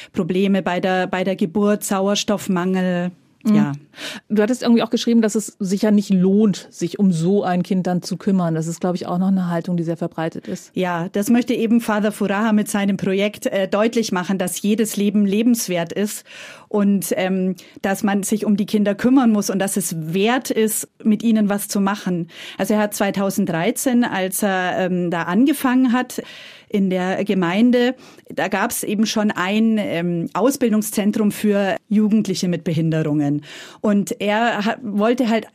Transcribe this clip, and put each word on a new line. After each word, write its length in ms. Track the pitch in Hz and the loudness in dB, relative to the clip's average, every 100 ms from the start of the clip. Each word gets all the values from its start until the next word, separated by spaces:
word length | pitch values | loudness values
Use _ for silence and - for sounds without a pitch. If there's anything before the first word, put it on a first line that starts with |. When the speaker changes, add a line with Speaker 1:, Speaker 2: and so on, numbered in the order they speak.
| - | -8
Speaker 1:
Probleme 480 | - 165 185 196 196 | -4 -2 0 2 2
bei 160 | 180 180 | 0 -2
der, 280 | 190 185 180 | 0 0 0
bei 180 | 185 185 | -2 -2
der 100 | 190 | -2
Geburt, 480 | 190 208 202 208 | -2 0 2 2
Sauerstoffmangel. 1300 | - 196 196 202 - 196 - 180 185 185 185 175 180 - _ _ 220 | 0 0 0 0 0 -2 0 -2 0 0 0 0 -2 -6 _ _ 2
Speaker 2:
Mhm. 100 | 208 | 4
Speaker 1:
Ja. 180 | 143 143 - - - - - | 2 -2 -12 -16 -14 -14 -4
Speaker 2:
Du 120 | 214 | 0
hattest 220 | 214 254 | 2 0
irgendwie 180 | 240 233 | 2 4
auch 60 | 226 | 4
geschrieben, 320 | 233 - 233 | 0 2 2
dass 140 | 220 220 | 2 0
es 220 | - - | -4 -6
sich 220 | 190 196 | -2 0
ja 100 | 214 | 4
nicht 180 | 208 202 | 4 4
lohnt, 580 | 190 185 202 220 170 - | 2 4 4 4 2 -6
sich 260 | - 170 - | -8 -6 0
um 140 | 196 | 2
so 320 | 165 170 202 | 2 2 2
ein 180 | 185 180 | 2 0
Kind 240 | 170 185 180 | 0 -2 0
dann 140 | 180 | -2
zu 140 | - 175 | -4 -6
kümmern. 400 | - 190 165 160 | 0 2 2 -2
Das 120 | 160 | -4
ist, 120 | 170 | -4
glaub 160 | 185 180 | -4 -4
ich, 100 | - | -4
auch 120 | 180 | -2
noch 100 | 190 | 0
eine 220 | 190 175 | 0 0
Haltung, 260 | 170 170 175 | -2 -2 -2
die 80 | |
sehr 140 | 165 165 | -2 -4
verbreitet 500 | 165 - 165 - - | -6 -4 -6 -6 -10
ist. 240 | 185 - | -12 -8
Speaker 1:
Ja, 360 | - 180 170 180 | -4 -2 -2 -2
das 180 | 208 202 | -2 2
möchte 240 | 233 240 | 2 2
eben 280 | 233 226 233 | 0 2 2
Father 320 | 233 208 208 | 2 0 0
Furaha 400 | - 202 196 226 | 0 -2 0 2
mit 160 | 208 208 | 2 0
seinem 260 | 208 196 190 | 0 0 0
Projekt, 500 | 202 190 208 - - | 0 0 -2 -2 -4
äh, 200 | 196 190 | -2 0
deutlich 460 | 202 226 233 226 | 0 0 0 -2
machen, 240 | 185 175 190 | -2 -2 -2
dass 240 | 180 - | -2 -2
jedes 340 | 202 214 214 - | 0 0 0 0
Leben 300 | 202 202 196 | 0 2 2
lebenswert 640 | 208 233 233 - 175 170 | 2 2 2 0 -4 -4
ist 320 | - 208 - - - - - - | -4 -4 -6 -16 -20 -20 -20 -4
und, 440 | 208 202 196 165 - | 0 2 2 0 -2
ähm, 380 | 185 190 185 180 - - | -2 0 -2 -4 -10 -6
dass 200 | 196 190 | -4 0
man 220 | 202 202 | 0 0
sich 220 | 185 208 214 | 0 -2 0
um 100 | 202 | 0
die 100 | 208 | 0
Kinder 300 | 214 202 202 | 0 0 2
kümmern 340 | 240 269 240 | 4 4 4
muss 180 | 214 196 | 2 0
und 100 | 190 | -2
dass 160 | 196 202 | -2 -2
es 180 | - 165 156 | -4 -4 -4
wert 360 | 180 208 254 254 | 0 2 0 0
ist, 380 | 226 220 - - - | 0 0 -2 -8 -4
mit 180 | 226 214 | 0 2
ihnen 280 | 233 220 202 | 2 2 2
was 180 | 202 - | 0 -2
zu 140 | 202 | -2
machen. 480 | 196 208 185 175 165 - - - | 0 -2 -4 -4 -6 -12 -14 -6
Also 180 | 202 214 | 0 0
er 40 | |
hat 140 | 208 | 0
zweitausenddreizehn, 1120 | - 202 196 196 196 190 165 170 - 269 240 240 | 0 -2 0 -2 0 -2 0 -2 -2 0 2 2
als 360 | 185 185 - | 0 -4 -2
er, 360 | 208 185 180 165 | -2 0 0 0
ähm, 320 | 185 180 175 | 0 0 -2
da 120 | 170 | -2
angefangen 680 | 165 185 277 285 262 254 262 | 0 2 2 2 2 2 2
hat, 320 | 247 254 - - - - - - | 2 -2 -8 -12 -16 -20 -20 -6
in 200 | 208 196 | -2 0
der 340 | 185 180 190 | 0 -2 -2
Gemeinde, 720 | 202 190 170 190 247 240 240 254 - - - | 0 0 0 2 4 4 2 -2 -10 -20 -12
da 140 | - 175 | -6 -2
gab's 340 | 196 233 - | -2 -2 -4
eben 240 | - 202 220 | -4 0 0
schon 240 | 220 208 | 0 0
ein, 480 | - 180 214 226 214 | 0 -2 0 2 0
ähm, 500 | 190 160 175 170 165 | -2 -2 -2 -2 -4
Ausbildungszentrum 1000 | 175 240 277 240 214 208 - 202 214 208 | 0 0 2 2 0 0 -2 0 2 0
für 440 | - 208 202 196 - - | 0 0 2 0 -2 -2
Jugendliche 600 | 208 214 220 196 185 185 | 2 4 2 0 -2 -2
mit 160 | 170 | -2
Behinderungen. 800 | 170 160 165 156 156 151 143 147 147 - - - | -2 0 0 0 0 0 0 -2 -4 -16 -20 -4
Und 380 | 214 202 175 - | 0 0 0 -2
er 460 | 202 208 233 208 208 | -2 0 0 0 -2
ha-, 120 | - | -4
wollte 480 | 226 202 220 247 240 | -4 0 2 2 2
halt 160 | 226 - | 0 -2